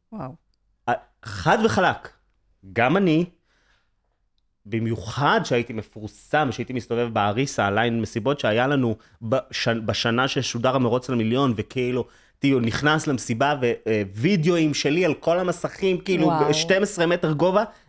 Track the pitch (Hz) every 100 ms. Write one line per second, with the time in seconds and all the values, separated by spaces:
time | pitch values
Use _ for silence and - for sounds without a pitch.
0 | _ 220 131 165 _ _ _ _ - -
1 | - _ - 98 151 220 214 202 160 -
2 | - _ _ _ _ _ 95 92 123 185
3 | 185 156 175 _ _ _ _ _ _ _
4 | _ _ _ _ _ _ 101 110 113 113
5 | 90 131 147 220 - 120 117 110 - 110
6 | 104 - - 151 139 110 117 127 - 117
7 | 120 110 104 107 139 - 101 104 117 117
8 | 107 113 120 147 113 113 135 139 120 107
9 | _ - 110 131 - - 123 113 110 107
10 | 117 117 131 135 120 120 127 131 120 123
11 | - 120 110 123 139 107 - 131 123 123
12 | - _ _ - 139 131 113 104 147 156
13 | 151 127 - 113 143 139 120 110 110 110
14 | 95 101 160 196 160 175 156 139 143 165
15 | 175 - 165 175 175 - - - 190 175
16 | 190 175 170 160 147 156 165 190 196 175
17 | 170 175 156 151 180 196 226 -